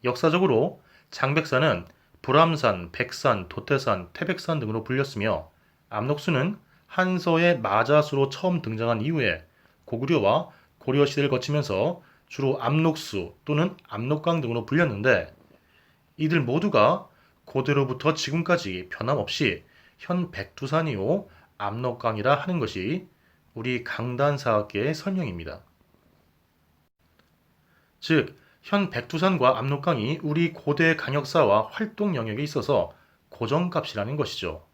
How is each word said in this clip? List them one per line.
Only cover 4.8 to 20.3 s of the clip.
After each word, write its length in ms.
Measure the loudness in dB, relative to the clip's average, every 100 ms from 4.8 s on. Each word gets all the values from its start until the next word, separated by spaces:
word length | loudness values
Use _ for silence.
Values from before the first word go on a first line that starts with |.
불렸으며 680 | -2 -2 -2 -2 -2 -2 -6 _ _ _ _
압록수는 680 | -6 -2 -2 0 0 0 -4 _ _ _
한서의 720 | -2 0 0 2 4 4 2
마자수로 680 | 2 2 6 4 4 0 0
처음 340 | 0 -2 -2
등장한 380 | -2 -4 0 0
이후에 440 | 0 0 0 -2 -8 _ _ _ -8
고구려와 640 | -6 0 2 4 2 0 -14 _ _
고려 260 | -2 2
시대를 260 | 4 4 0
거치면서 720 | 0 0 -2 0 0 0 -2 -12 _ _
주로 320 | -4 0 0
압록수 760 | 2 2 2 0 -6 -6 -8 -10
또는 320 | -4 0 0 -2 -12
압록강 520 | -8 -4 -2 0 -2
등으로 260 | 0 -4 -2
불렸는데 680 | 0 0 0 2 2 0 -12 _ _ _ _ _ _ _ -4
이들 240 | 0 2
모두가 680 | 2 0 2 4 4 4 -4 _ _ _
고대로부터 680 | -6 -4 0 2 2 0 0
지금까지 720 | 0 -2 -4 0 0 0 -8 -10
변함없이 760 | -8 -2 -2 -2 0 0 -2 -10 _ _ _
현 320 | -4 -4 -2